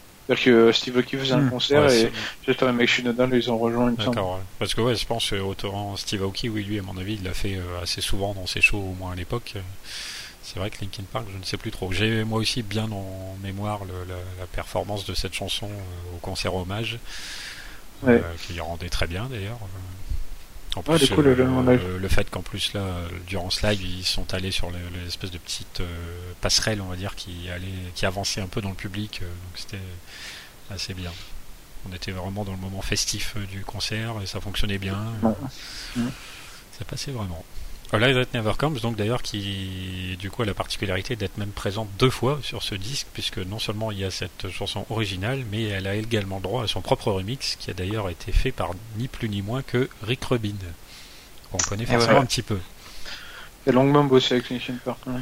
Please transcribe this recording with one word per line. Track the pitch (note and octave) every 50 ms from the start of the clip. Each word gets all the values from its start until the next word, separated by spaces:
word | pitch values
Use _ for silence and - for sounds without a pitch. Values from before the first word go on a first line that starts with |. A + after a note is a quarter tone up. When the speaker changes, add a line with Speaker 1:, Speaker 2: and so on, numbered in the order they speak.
| - - - - -
Speaker 1:
C'est-à-dire | - B2+ - -
que, | C3
euh, | A#2+ A2+ A2+ A#2 A2+
Steve | - - C3 B2
Aoki | B2 B2 - - C3+
faisait | C3+ C3+ C3
un | C3+ C#3+
Speaker 2:
Hmm. | C3
Speaker 1:
concert | B2 B2 - - C#3+ D3 D3
Speaker 3:
Ouais, | C#3+ B2+
Speaker 1:
et | A#2 A2+ A2+ - - - - - - -
Speaker 3:
c'est |
Speaker 1:
Chester | - B2+ - C3+ B2+
et | B2
Mike | A#2+ A#2+ -
Shinoda, | - - B2 B2 A#2 A#2+ B2+ B2+ C3
ils | A#2+ A#2 B2+
ont | A#2 A2+
rejoint, | A#2 A#2 A#2 A#2+ B2 B2
il | A#2
me | A2+ G#2+
semble. | A#2+ A#2+
Speaker 3:
D'accord, | A2+ G2 F#2 F#2
ouais. | F#2+ G2 G2+ - -
Parce | A2 G2 -
que, | -
ouais, | A2+ B2+ A#2+
je | G2+ -
pense | - A#2+ A#2 - -
que | G#2+
autant | G2 G2 G2 G2 F#2+ - G2+ G2 G2+ G2+ G2+ G2
Steve | G2 - - - G2+ F#2+
Aoki, | G2 G2+ - - A#2+
oui, | G#2+ G#2+ G2+
lui, | G2 G#2 G#2+
à | F#2+
mon | F#2+ F#2
avis, | F#2 F#2 G2 A2
il | G2+ F#2
l'a | F2+ F#2
fait, | - - G2+ G2
euh, | F#2+ F2+ F2+ F2 F2 F2
assez | - - -
souvent | F#2 - - G2 G2 G2+ G#2
dans | G2+ F#2
ses | F2+ - -
shows, | G2+ - - G#2
au | G2 F#2+ F#2 F2+
moins | F#2 F2+ F2+
à |
l'époque. | F2 F2+ - A#2+ A#2+ - - - G2+ F#2 F#2 F#2+ - - - - - - - - - - - - - -
C'est | - - G2
vrai | F#2+ A2
que | - -
Linkin | G#2+ F#2+ - - G2+ F#2+ -
Park, | A#2 A#2 G2+ F#2+
je | F#2+
ne | F#2
sais | - -
plus | - - A2+
trop. | - - G2 F2+ F#2
J'ai | F#2 G#2 A2 A2+ A2 G#2+
moi | A2 A2 A2
aussi | A2 - - C3 A2+
bien | G2+ G2 A2 A2 A2
en | G#2 G2 G2 F#2+ F#2+ F#2+ F#2+ F#2+ F#2+ F#2+ G2
mémoire | G2 G2 G2+ G2+ G#2 G#2+ G#2 G2
le, | F#2 F2+ F2+ F2+ F2+
la, | F2+ F2+ F2+ F#2 F#2 F2+
la | F2+
performance | - - - - - - F#2+ F2+ F#2+ G#2 G#2 F#2
de | - F#2+
cette | - - F#2+ -
chanson, | - G#2 F#2+ - - -
euh, | G2 G2+ G#2 G2 F#2 F2+ F2 F2 F2+ F2+
au | F2
concert | - F#2+ F#2+ - - F#2+ F2+
hommage, | F#2 F2 F2 G2 G#2+ A#2 A2 A#2 A#2 - - - - - - - - - - - - - - - - - - - - -
Speaker 1:
Ouais. | C3 A#2+
Speaker 3:
euh, | A#2 - E2+ E2+ E2 -
qui | - F2 E2
rendait | E2 D#2+ E2+ E2 F2+ E2+
très | - - -
bien | E2 E2 F#2 A2 C3+
d'ailleurs. | C3+ A2 F#2+ G2+ A#2 A#2+ G#2 G2 F#2+ F#2+ F#2 F#2 F#2+ - - - - - - - - - - - - - - - -
En | G2
Speaker 1:
Ouais, | G2 - D#3+ D#3+
Speaker 3:
plus, | C3+ C3
Speaker 1:
du | -
coup, | D#3 D3
le, | C#3
Speaker 3:
euh, | B2+
Speaker 1:
le | B2+ B2+
hommage. | B2+ C3 C3 B2+ B2+ B2+ B2 A#2 F2+ F#2 F#2
Speaker 3:
le | F#2 G2
fait | - G#2+ G2+ -
qu'en | - F#2+ F#2
plus | - - G2 - - -
là, | G#2 G2 F#2+ F2+ F2 E2+ E2+ F2 F2+ F2
durant | F2 F#2+ F#2 F2 F#2
ce | - - -
live, | G#2+ G#2 F#2+ F#2
ils | F#2 F2+ F#2 F#2
sont | - - - F2+ - -
allés | F#2 F#2 F#2+
sur | F#2 - - F2
le, | F2 F2 F2 F2 F2+ F2+ F2
l'espèce | E2+ E2 - - F#2+
de | F2 E2+
petite, | - - - - - - - -
euh, | F2+ F2 E2 E2 E2+ E2+ E2+ F2 F2+ F2 F2 - -
passerelle, | G2+ - - - A2+ A2 G#2 G2
on |
va | F2+ F2+
dire, | F2+ F#2+ G2 -
qui | - - F2+ F2 E2+ F2 F2+
allait, | F2+ F2+ F2+ F#2+ F#2+ F#2 F#2 F2+ F2
qui | - -
avançait | G2 F2+ G2+ G2 - - A2 G2
un |
peu | F2+ - B2
dans | G#2 G2
le | F#2+
public, | - - G#2 F#2+ G#2 G#2 G#2+ - - F#2
euh, |
donc | F2+ F2 F2 F2+ F2+ -
c'était | - - - - G2 F#2+ F#2 F2+ F2 - - - - - - - - - - - - - -
assez | G2+ F#2 - - F#2
bien. | F2+ F2+ F2 F2 - - - - - - - - - - - - - - G2
On | F#2
était | F2 - - F#2+
vraiment | F#2 F2 F#2+ G2 G2+ G#2
dans | F#2+ F#2+
le | F#2+
moment | F#2+ F#2+ G2 G2 G2+
festif, | - G#2+ G2 - - - G#2 - - - G#2
euh, | G2+
du | F#2+ F#2+ G2 F#2+
concert | - - G2 - - A2 G#2+ A2+ A2+ A#2 G#2+ G2
et |
ça | F#2+ - G#2
fonctionnait | - G2+ G2 - - G2+ G2+ G2
bien. | F#2+ F#2+ F#2+ G2+ G#2+ A2+ A2+ G#2+ A2+
Speaker 1:
Ouais. | A2+ G#2+ F#2+ - - - - - - - - - - -
Speaker 3:
Euh, | B3 A#3
Speaker 1:
Mm. | B3+ - - - - - - - - - - - - - -
Speaker 3:
ça | G#2
passait | - - C3+ - C#3+
vraiment. | C#3 A#2 G#2 F#2 E2+ E2+ - - - - - - - - - - -
A | G#2+
Light | A2 C3+ C3+
That | B2+ B2+ - -
Never | B2 G#2+ G#2+ G2 -
Comes, | - D3+ D#3+ A#2+
donc | A2 A#2 A#2
d'ailleurs, | G#2 G2+ G#2+ A#2+ B2 -
qui | - - G#2 G2+ G2+ G2 F#2+ F#2+ F#2+ F#2 F#2 F#2 F#2 F#2 F#2 F#2 F#2 F#2 F2
du | - F#2
coup | - - A#2+
a |
la | G#2 F#2
particularité | - - - - - A2 G2 F#2 F#2 F#2+ - B2+
d'être | A2 - - - -
même | G2+ G#2 G2+
présente | - - G#2+ F#2+ A2 A2 G2+ G2+ F#2+
deux | A#2+ C3
fois | B2 - - B2+ D3 D3 -
sur | - - A2+ -
ce | - A2
disque, | F#2+ F#2+ G#2+ C#3 C3+ - - -
puisque | - G#2 - - A2+
non | F#2 F2+ G#2 A2
seulement | - - G#2+ G#2 A2 A2 G#2
il | F#2+
y | G2
a | F#2+
cette | F#2 - - D#2+ - - - F#2+
chanson | F2+ - G#2 F#2 - G#2 F#2+ -
originale, | A2 A2 A2+ G2 F#2+ F2+ F#2+ A2 C3 C3+ B2+ A2 G2
mais | A2 A2+
elle | G#2+ G2+ F#2+ F#2
a | G2 G2+
également | G#2+ G#2+ G#2 A2+ G#2+ G2+ G2 G2 G2
droit | F#2 F#2+ G#2 B2+ A#2
à |
son | G2+ - F#2+
propre | F#2 - C3 - - A#2 G2+
remix, | F#2+ F#2+ G2 B2+ C#3 - - -
qui | - - -
a | G2+
d'ailleurs | F#2 F2+ F#2 G#2+ A2 G2+ F#2
été | E2 - - - -
fait | - - C3
par | B2+ - F#2+ E2 F#2 - - A2+ A2
ni | G#2 B2
plus | C3 - - B2 A2+
ni | G2+ G2+
moins | G2 G2+ A#2 C3 C3
que | - - B2 C3 C#3+ - - -
Rick | G2 B2+ - -
Rubin, | - C3 A#2+ G#2+ G#2 G#2 G#2 F#2 F2 D#2+ - - - - - - - - - - - - - - - -
qu'on | -
connaît | - - G2+ G#2 A#2
Speaker 2:
Et |
Speaker 3:
forcément | - B2 A#2 A#2
Speaker 2:
voilà. | A#2 A2 - B2+
Speaker 3:
un |
petit | A#2 - - A2+
peu. | - A2 F#2 F2 - - - - - - - - - - - - - - - - - - - -
Speaker 1:
Il | C#3
a | B2+
longuement | B2+ C3 C#3 C#3+ D3 D3
bossé | C#3 C3 C3 B2+ - B2+
avec | B2 A#2+ -
Linkin | B2+ A#2+ - - B2+ B2 -
Park, | C3 A#2 - -
hein. | C3 B2+ B2+